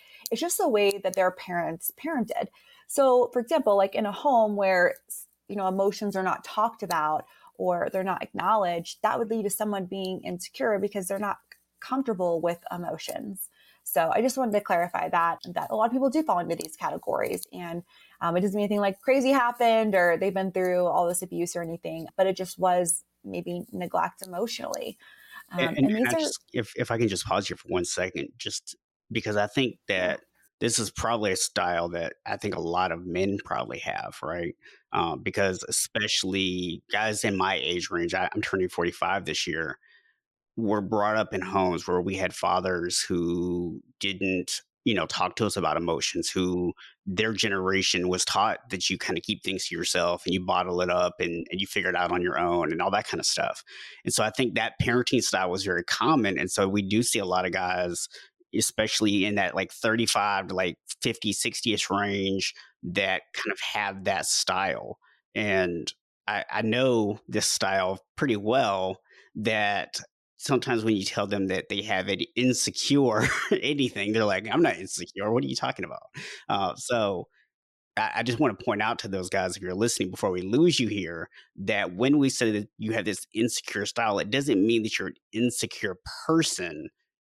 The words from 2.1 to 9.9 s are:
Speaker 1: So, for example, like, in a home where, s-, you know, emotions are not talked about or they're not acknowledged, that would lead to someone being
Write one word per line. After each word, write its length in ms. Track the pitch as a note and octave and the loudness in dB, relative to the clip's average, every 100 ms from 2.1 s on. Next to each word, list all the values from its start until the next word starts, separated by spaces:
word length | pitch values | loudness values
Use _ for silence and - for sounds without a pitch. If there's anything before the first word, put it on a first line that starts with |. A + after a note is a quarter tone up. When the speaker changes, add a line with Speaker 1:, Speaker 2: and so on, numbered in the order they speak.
| D4+ G#3+ - - _ _ - - | -2 -2 -2 -6 _ _ -20 -4
Speaker 1:
So, 420 | - C4+ B3 B3 | 2 6 6 4
for 80 | B3 | 0
example, 380 | A#3 D#4+ A3+ G3+ | 0 2 4 4
like, 180 | G3 - | 4 2
in 100 | G#3 | -2
a 60 | |
home 440 | F#3+ D4 A#3+ G#3+ G3+ | 0 4 4 4 4
where, 400 | F#3+ F#3 F3 - - | 4 6 4 2 -8
s-, 200 | - - _ - | -16 -16 _ -10
you 80 | G3+ | -4
know, 120 | F#3 | 0
emotions 480 | F#3+ G3 F3+ G#3 F#3+ | 2 2 0 -2 -2
are 80 | |
not 200 | F#3+ - | -2 -2
talked 400 | - - A3+ - | -4 0 0 0
about 420 | F#3 E3+ D3+ D#3 - _ - - | -4 0 2 0 -4 _ -18 -4
or 340 | F#3 F3 - | 0 0 0
they're 120 | F#3+ | -2
not 180 | F#3+ F3 | -2 -4
acknowledged, 800 | - G3 F3+ A3 F3+ E3+ F3 - | -6 -2 2 2 2 -2 -6 -2
that 140 | G#3+ - | 0 0
would 120 | A3 | 0
lead 140 | A3+ | -2
to 60 | G3+ | -2
someone 360 | - G#3+ G3+ | -2 -2 -2
being 360 | F#3 | -4